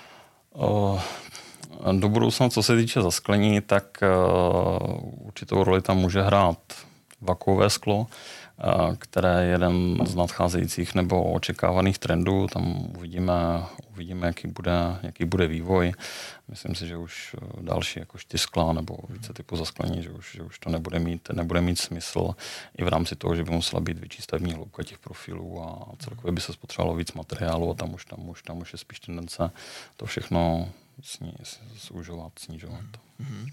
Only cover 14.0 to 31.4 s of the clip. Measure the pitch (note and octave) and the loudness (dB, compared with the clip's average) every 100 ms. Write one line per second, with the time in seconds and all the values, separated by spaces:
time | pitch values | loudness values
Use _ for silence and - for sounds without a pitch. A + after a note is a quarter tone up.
14 | E2+ F2+ F2 E2 E2 - F2 F2 E2+ F2+ | -10 -4 -4 -4 -8 -4 0 2 0 -2
15 | F#2 - E2+ F#2 E2 D#2+ E2+ F#2 F2 F2 | -8 -4 0 2 2 0 2 4 4 0
16 | - - - - - G#2+ - F2+ E2+ E2+ | -10 -12 -14 -16 -18 -10 -8 -6 -6 -10
17 | E2+ - - - F#2+ - F2 F2 - E2+ | -12 -12 -14 -14 -14 -10 -4 -2 -2 -6
18 | - - - - - F#2 E2 D#2+ D#2+ E2+ | -12 -16 -6 -4 0 2 4 2 -2 -8
19 | - - - - - E2 E2 - - F2 | -10 -12 -12 -14 -6 -6 -6 -4 -4 -4
20 | E2+ - - F#2 E2+ - E2 E2 E2 F2 | -6 -12 -16 -14 -16 -10 -4 -2 -2 -2
21 | E2+ E2+ - F2 E2+ E2+ F2 F2 - E2+ | -2 -4 -4 -4 0 2 2 0 -4 -6
22 | - F2+ F2 F2+ - - - - F2 E2 | -4 -2 -2 -4 -10 -14 -14 -4 0 2
23 | E2+ - F2 E2+ D#2 E2 - F2+ E2 E2+ | 0 -2 -2 0 0 0 0 -2 -4 -6
24 | F2 - - D#2+ F2 D#2+ G2 - F2 - | -10 -16 -6 -4 -2 -4 -10 -12 -12 -14
25 | - - - F2 F2 F2 E2 E2 - - | -18 -18 -12 -12 -10 -10 -10 -12 -16 -16
26 | - A2 F2 F2 - - - - E2+ E2 | -14 -8 -2 -2 -4 -10 -10 -2 0 0
27 | E2+ E2 D#2 - E2+ E2 E2+ E2 E2 E2 | -4 -8 -10 -4 -2 0 0 -2 -6 -10
28 | - - F2 F2 - E2+ E2 E2 - - | -14 -14 -14 -14 -12 -12 -12 -16 -16 -16
29 | - F2 E2+ - E2+ - - - - - | -10 -10 -10 -2 -2 -2 -16 -18 -18 -12
30 | A2+ - - F2 E2+ E2 F2+ - _ - | -8 -6 0 2 4 2 -2 -8 _ -20
31 | - - F2 - | -18 -14 -14 -14